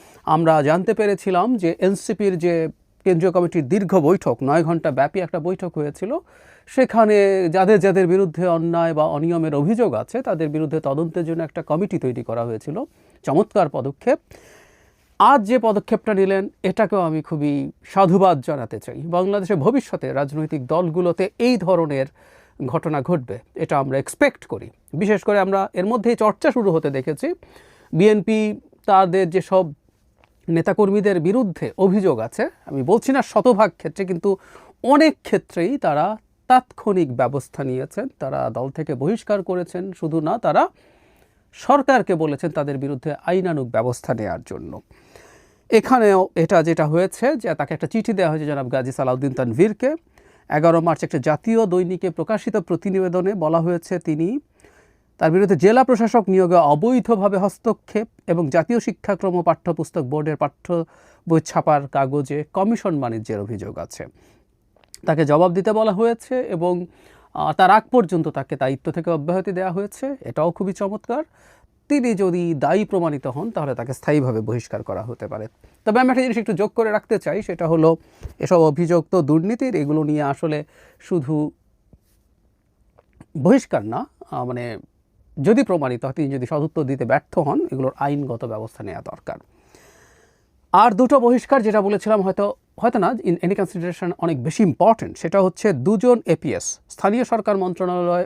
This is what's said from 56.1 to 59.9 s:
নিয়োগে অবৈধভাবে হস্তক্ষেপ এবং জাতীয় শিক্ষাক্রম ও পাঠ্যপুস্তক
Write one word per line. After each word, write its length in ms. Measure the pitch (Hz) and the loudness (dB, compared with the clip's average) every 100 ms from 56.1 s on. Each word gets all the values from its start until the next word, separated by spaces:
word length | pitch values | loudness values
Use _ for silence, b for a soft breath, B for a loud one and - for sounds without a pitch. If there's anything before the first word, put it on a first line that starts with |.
| 240 190 | 2 2
নিয়োগে 280 | 190 175 175 | 2 4 4
অবৈধভাবে 840 | 147 151 220 254 - 214 202 190 | 4 4 2 0 2 2 2 0
হস্তক্ষেপ 680 | 196 - 226 214 - 208 226 _ - | -2 -2 -4 -4 -4 -6 -6 _ -4
এবং 220 | 170 151 | -2 0
জাতীয় 300 | 170 156 240 | 0 2 0
শিক্ষাক্রম 560 | 233 180 - 190 190 180 | -2 -6 -4 -4 -2 0
ও 80 | |
পাঠ্যপুস্তক 580 | 170 156 175 170 156 | 0 0 -2 -4 -4